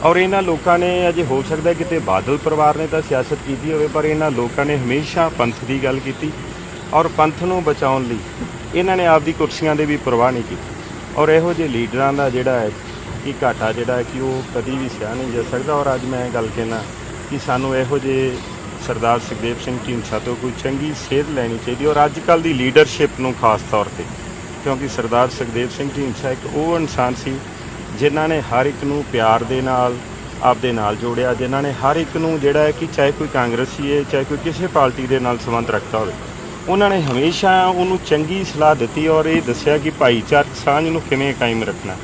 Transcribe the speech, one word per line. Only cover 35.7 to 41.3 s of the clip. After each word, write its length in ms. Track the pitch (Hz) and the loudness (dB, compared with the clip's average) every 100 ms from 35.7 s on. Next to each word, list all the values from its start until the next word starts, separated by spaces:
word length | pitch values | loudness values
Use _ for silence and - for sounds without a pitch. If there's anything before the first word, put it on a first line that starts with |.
ਰੱਖਦਾ 300 | 107 - 110 | -2 -2 -2
ਹੋਵੇ, 140 | 104 - - - - - - | -2 -6 -12 -12 -12 -12 -2
ਉਹਨਾਂ 220 | 185 202 | 2 4
ਨੇ 120 | 196 | 4
ਹਮੇਸ਼ਾ 500 | 147 123 151 170 196 185 185 | 0 2 2 2 4 6 4
ਉਹਨੂੰ 320 | 180 185 185 - | 2 2 0 2
ਚੰਗੀ 360 | 151 156 190 | 0 2 -2
ਸਲਾਹ 320 | 180 147 151 151 | -4 2 4 4
ਦਿੱਤੀ 320 | 117 139 156 | 2 0 2
ਔਰ 180 | 156 156 | 4 4
ਇਹ 160 | 165 | 2
ਦੱਸਿਆ 360 | 139 117 - 151 | 0 -2 2 2
ਕਿ 120 | 147 147 | 0 2
ਭਾਈਚਾਰਕ 560 | 131 120 107 147 139 - | 4 4 4 4 4 0
ਸਾਂਝ 240 | - 143 160 | 0 2 2
ਨੂੰ 140 | 160 156 | -2 0
ਕਿਵੇਂ 240 | 135 139 | 0 0